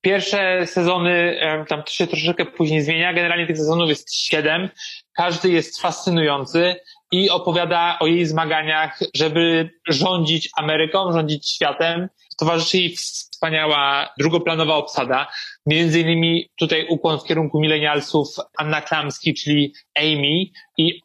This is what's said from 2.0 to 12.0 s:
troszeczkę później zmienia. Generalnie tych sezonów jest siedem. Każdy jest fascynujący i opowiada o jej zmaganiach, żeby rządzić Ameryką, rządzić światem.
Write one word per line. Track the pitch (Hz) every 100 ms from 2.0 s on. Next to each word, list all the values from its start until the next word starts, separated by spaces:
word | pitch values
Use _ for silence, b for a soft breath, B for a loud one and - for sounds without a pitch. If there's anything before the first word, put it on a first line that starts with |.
| 170
troszeczkę | 151 160 170
później | 170 - 160 156
zmienia. | 143 165 175
Generalnie | 170 170 170 165
tych | 156
sezonów | 151 165 170
jest | 147 -
siedem. | - - 156 151 165 190 B B B _ -
Każdy | 175 160 190
jest | 170 156 -
fascynujący | 180 160 - 170 151 143 135 165 175 180 B B _
i | 180 190
opowiada | 175 - 170 170 170 170 170
o | 160
jej | 170 165
zmaganiach, | 156 160 160 156 156 156 - -
żeby | - 156 156 170 165 165 _ -
rządzić | 143 185 180 156 160 - -
Ameryką, | 151 156 156 196 185
rządzić | 165 151 151 -
światem. | - 151 139 165 170